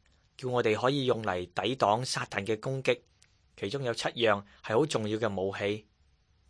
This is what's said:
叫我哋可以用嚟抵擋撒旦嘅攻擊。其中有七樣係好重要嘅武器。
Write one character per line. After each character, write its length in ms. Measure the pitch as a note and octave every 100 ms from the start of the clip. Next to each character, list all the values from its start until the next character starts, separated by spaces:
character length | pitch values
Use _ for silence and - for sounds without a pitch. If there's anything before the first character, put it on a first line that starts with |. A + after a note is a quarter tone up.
| _ _ _ -
叫 140 | B2+
我 120 | B2
哋 160 | A2+ G#2+
可 120 | B2
以 160 | C#3+ B2+
用 160 | A2+
嚟 200 | G#2+ F2+ F2+
抵 200 | - G2
擋 300 | C3+ G2+ A2
撒 220 | B2+ - B2
旦 180 | G#2+
嘅 160 | G2+ G#2+
攻 220 | C3+ C3+
擊。 180 | C3 B2 - _ _ _ _ -
其 140 | G2+
中 140 | C#3
有 100 | B2+
七 140 | A#2 -
樣 360 | - A2+ G2+ G2 -
係 120 | - A2+
好 80 |
重 240 | D3+ A#2 G#2+
要 80 | G#2+
嘅 160 | A2+
武 240 | F#2+ F#2+ G2
器。 300 | G2+ G#2+ - _ _ _ _ _